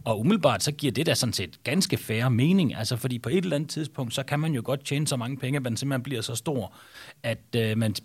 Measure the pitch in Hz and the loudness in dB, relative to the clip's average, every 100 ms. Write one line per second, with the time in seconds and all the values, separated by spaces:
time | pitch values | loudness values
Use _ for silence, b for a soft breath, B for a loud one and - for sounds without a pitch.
0 | 117 107 139 214 147 - 156 147 143 120 | -2 2 4 4 4 4 0 0 -2 0
1 | 131 120 120 98 92 - 120 160 - - | 2 2 2 0 -6 -6 -2 0 2 0
2 | - 110 127 117 156 196 131 76 113 120 | 0 0 2 4 6 6 4 0 -4 -2
3 | 131 120 117 180 180 147 151 151 151 - | -2 -4 0 0 0 -2 -4 -6 -6 -6
4 | 117 135 131 147 160 131 107 143 - 143 | -6 -4 -2 0 0 -2 -2 -4 -2 -2
5 | 147 123 117 139 131 147 123 113 139 127 | 0 -2 -4 -4 -2 -2 -2 -2 -2 -2
6 | 139 120 120 120 170 131 98 B B B | -2 -6 -4 -4 -2 -4 -4 B B B
7 | B B 117 113 - 120 110 110 110 98 | B B -4 -4 -2 0 2 2 0 -2